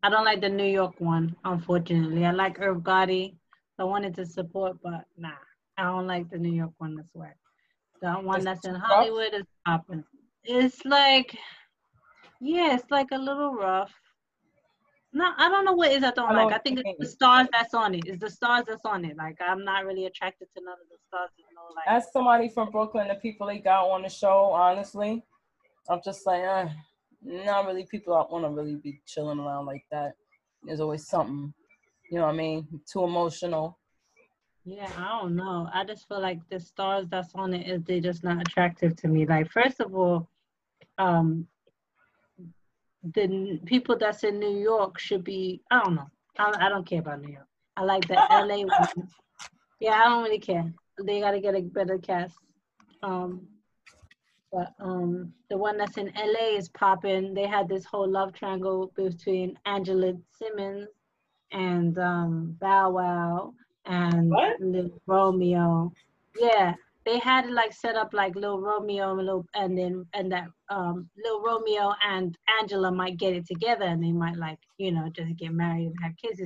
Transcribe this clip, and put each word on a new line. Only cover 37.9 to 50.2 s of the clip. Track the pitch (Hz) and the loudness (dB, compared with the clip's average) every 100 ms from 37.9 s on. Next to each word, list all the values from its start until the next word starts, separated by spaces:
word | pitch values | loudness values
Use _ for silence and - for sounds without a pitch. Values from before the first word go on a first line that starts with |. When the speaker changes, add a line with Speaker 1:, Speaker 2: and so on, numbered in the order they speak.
| 180 | -2
Speaker 1:
just | 170 170 | -2 -2
not | 180 175 | -2 -2
attractive | 175 - 175 170 170 165 | 0 2 2 4 0 2
to | 165 | 2
me. | 156 156 | 4 4
Like, | 160 160 | 4 2
first | 220 254 262 | 2 2 2
of | 214 | -4
all, | 190 180 170 170 _ _ _ _ _ _ - | 2 2 2 -2 _ _ _ _ _ _ 0
um, | 185 170 165 165 165 _ _ _ _ _ _ _ _ _ 175 _ _ _ _ _ 175 | 4 4 4 2 -4 _ _ _ _ _ _ _ _ _ -20 _ _ _ _ _ -6
the | 185 | 0
n-, | 196 190 196 165 170 | 0 0 -4 -8 0
people | 254 254 233 | 0 2 0
that's | 214 214 | 0 0
in | 214 208 | -2 -2
New | 208 202 | -2 0
York | 208 226 190 180 | 0 2 0 -4
should | - 196 | -4 -4
be, | 180 190 185 180 _ | -4 -6 -6 -6 _
I | 247 | 2
don't | 202 | 2
know. | 165 139 _ _ - | -2 -4 _ _ -2
I, | 208 208 190 | -2 2 0
I | |
don't | 202 170 | 0 -2
care | 170 | -4
about | 151 143 | -4 -10
New | 147 | -12
York. | 139 - _ _ - | -18 -20 _ _ -4
I | |
like | 190 190 175 | 0 0 2
the | 185 | 4
Speaker 2:
<laughs> | 381 | 8
Speaker 1:
L | 415 202 | 6 6
A | 208 | -2
one. | 196 392 - - - _ _ _ - _ _ _ | 2 4 2 0 -10 _ _ _ -20 _ _ _
Yeah, | 220 220 | 2 6
I | |
don't | 233 240 | 6 6